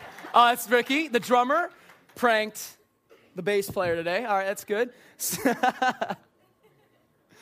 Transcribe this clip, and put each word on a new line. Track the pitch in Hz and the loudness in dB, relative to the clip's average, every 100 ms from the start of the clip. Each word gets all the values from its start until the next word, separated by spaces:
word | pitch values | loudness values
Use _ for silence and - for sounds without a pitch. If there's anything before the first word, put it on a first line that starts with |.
| - - - | -18 -18 0
oh, | - 240 | 4 4
that's | 240 - | 2 0
Ricky, | 240 233 277 320 | 0 2 -2 0
the | 233 | -2
drummer, | 175 247 247 311 349 - - - _ | 2 2 4 0 -2 -8 -20 -20 _
pranked | - 247 220 214 - - - _ _ _ - _ | 0 2 2 0 -8 -16 -18 _ _ _ -20 _
the | - | -6
bass | 180 202 196 | 0 0 0
player | 208 180 | -2 -2
today. | 170 165 185 | -2 -2 -2
All | 233 | 0
right, | 196 190 | 0 0
that's | 202 | -6
good. | - 208 247 - - - - - | -4 -2 -2 -6 -20 -8 -6 -2
<laughs> | 262 - 254 - 254 - - 196 _ _ _ _ _ _ _ _ _ _ _ - | -2 2 0 2 -2 -2 -6 -8 _ _ _ _ _ _ _ _ _ _ _ -20